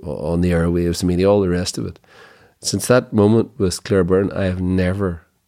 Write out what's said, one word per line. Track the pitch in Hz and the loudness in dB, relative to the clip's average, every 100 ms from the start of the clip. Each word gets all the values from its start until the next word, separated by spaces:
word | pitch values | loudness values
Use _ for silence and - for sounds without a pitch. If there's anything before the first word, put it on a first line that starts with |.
on | 90 69 82 85 | -10 -8 -4 0
the | 87 | 0
airwaves, | 85 85 87 87 85 | 0 0 0 -2 -2
the | 90 | -2
media, | 90 95 | 2 2
all | 104 | 2
the | 95 | 2
rest | 87 90 - | -2 -4 -8
of | 101 | -10
it. | - _ - - _ _ _ | -12 _ -20 -20 _ _ _
Since | - 101 - | -6 -4 2
that | 127 120 | 0 2
moment | 107 104 113 - - | 2 4 4 0 -2
with | 95 - | -2 -2
Claire | - 98 | -2 0
Byrne, | 87 92 98 | 2 2 0
I | - | -2
have | 95 90 | -4 -2
never, | 90 92 90 95 98 82 - _ | -2 0 0 -2 -4 -6 -12 _